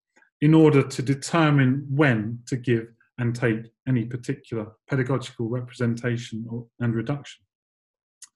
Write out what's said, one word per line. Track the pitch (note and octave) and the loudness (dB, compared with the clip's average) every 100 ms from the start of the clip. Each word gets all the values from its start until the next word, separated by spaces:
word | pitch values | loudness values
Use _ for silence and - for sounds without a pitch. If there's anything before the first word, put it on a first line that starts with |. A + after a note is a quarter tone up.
| _ _ _ - | _ _ _ 0
in | D3+ | 4
order | D#3+ D#3 C#3 | 8 8 6
to | C3+ - | 2 -2
determine | B2+ C3+ - E3+ D#3 C#3+ B2+ C#3 C#3 | -4 -4 0 2 4 4 4 2 -2
when | C#3 D3 A2+ G#2+ A#2+ - | 2 2 2 -2 -8 -6
to | B2+ | -6
give | B2 A#2 A2+ _ _ - | 0 -2 -2 _ _ -4
and | A#2+ A#2+ | -4 0
take | A#2+ A2 - _ - | 0 -2 -6 _ -2
any | B2+ | -2
particular | A2 B2 - C#3 - A2+ G#2 - - | -2 -8 -8 -10 -8 -10 -10 -14 -4
pedagogical | C3+ B2+ C3 - - A2+ | -2 0 -2 -4 -8 -6
representation | B2 B2 - A#2+ A#2 B2 A#2+ A#2+ A2 A#2 | -6 -8 -4 -2 -2 -4 -4 -6 -10 -10
or, | A#2+ - - | -10 -12 -6
and | A#2 | -2
reduction. | A2+ A2+ C#3+ - - _ _ _ _ _ _ _ _ - | -2 -4 -6 -8 -20 _ _ _ _ _ _ _ _ -20